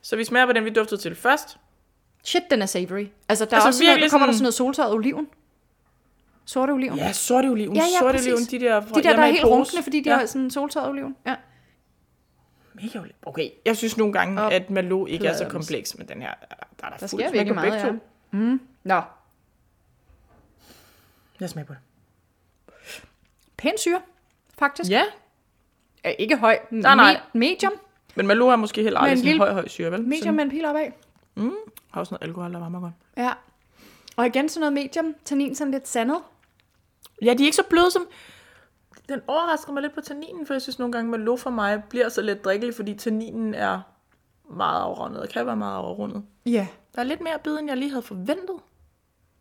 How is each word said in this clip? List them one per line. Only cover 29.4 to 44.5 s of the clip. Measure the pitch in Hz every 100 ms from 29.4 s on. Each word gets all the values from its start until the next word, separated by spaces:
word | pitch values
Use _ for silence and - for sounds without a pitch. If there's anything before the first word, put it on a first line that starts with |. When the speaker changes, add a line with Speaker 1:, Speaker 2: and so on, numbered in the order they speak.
| 302
Speaker 1:
høj, |
høj | 196 -
syre, | - 165
vel? | 185
Speaker 2:
medium | 233 311
Speaker 1:
Sådan. | 311 311
Speaker 2:
med |
en | 285
pil | 285 311
opad. | 302 302 - _ _ _ -
Speaker 1:
Mm. | 226 403 440 - _
Har | 165
også | 175
noget | - 160
alkohol, | 165 175
der | 175
varmer | 170 180
godt. | 175 170 _ -
Speaker 2:
Ja. | 247 - _ _ _ _ - _ - -
Og | 240
igen | 254 302
sådan | 330
noget | 302
medium. | 277 269 330 320 302 -
Tannin | 277 277 269
sådan | 285
lidt | 269 262
sandet. | 240 226 330 - _ _ _ _ _ _ _ - -
Speaker 1:
Ja, | 220
de | 240
er | 285
ikke | 302
så | 370
bløde | 339 359
som... | 359 349 - - - _ _ _ _ _ - -
Den | 269 -
overrasker | 294 339 311 311
mig | 285
lidt | 294
på | 302
tanninen, | 294 285 320 359 294
for |
jeg | 269
synes | 262 254
nogle | 247
gange, | 240 233
Merlot | 233 214 247
for | 262
mig | 233 202 208 208
bliver | 240 233
så | 240
let | 208 202 196
drikkelig, | 202 240 233
fordi | 208 208
tanninen | 233 220 226 226 220
er | 214 202 190 190 _ _ _ _ _
meget | 302